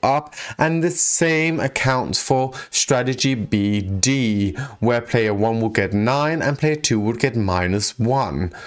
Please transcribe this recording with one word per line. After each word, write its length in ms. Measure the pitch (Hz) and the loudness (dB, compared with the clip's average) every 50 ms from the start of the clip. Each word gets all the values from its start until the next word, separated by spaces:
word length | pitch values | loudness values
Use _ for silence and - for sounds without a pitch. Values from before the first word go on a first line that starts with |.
up, 320 | - 127 139 151 151 - - - - - - - | 0 0 0 0 -2 -6 -14 -14 -14 -10 -4 -2
and 240 | 156 160 165 165 | 0 0 0 0
the 80 | 165 175 | 0 0
same 680 | 175 - - - - - 170 165 160 156 160 160 160 143 | 0 0 -2 0 0 2 2 2 2 2 2 0 0 0
accounts 600 | - 135 - - - 131 131 127 104 - - - | -2 -2 -2 0 0 0 0 0 0 -2 -4 -2
for 320 | - - 135 131 131 131 131 - - - | 0 0 0 0 0 -2 -6 -10 -12 -6
strategy 640 | - - - - 139 123 123 131 127 - - 135 131 | -4 -2 0 2 2 2 2 0 -2 0 0 0 0
B 440 | 113 101 - 107 104 101 104 104 104 | 0 -2 0 0 0 2 2 0 0
D, 760 | 92 95 98 95 107 131 139 135 123 110 104 101 101 98 - - 139 139 - - | -2 -2 -2 0 2 2 2 2 2 2 2 2 0 0 -2 -4 -10 -10 -6 0
where 200 | 107 120 120 117 | 2 2 2 2
player 320 | 117 - - 117 110 107 | 0 0 2 2 2 2
one 280 | 101 101 110 113 113 113 | 2 2 2 0 2 0
will 80 | 113 107 | 0 0
get 240 | 110 107 98 92 | 0 0 0 2
nine 500 | 101 104 107 120 135 143 147 156 165 160 | 0 0 2 2 2 2 0 0 -2 0
and 160 | - 143 143 - | -2 -2 0 0
player 160 | 156 156 151 | 0 0 0
two 240 | 151 - - 120 107 | 0 0 0 0 0
would 220 | 101 113 120 120 | 0 0 -2 0
get 160 | - - 117 | 0 0 0
minus 600 | 113 101 95 90 90 90 90 95 104 104 - - | 0 0 0 0 0 2 2 0 0 -2 -2 -2
one. 560 | - 110 117 135 135 120 90 69 73 90 87 - - - | -2 0 0 0 0 -2 -2 -2 -4 -4 -4 -6 -10 -16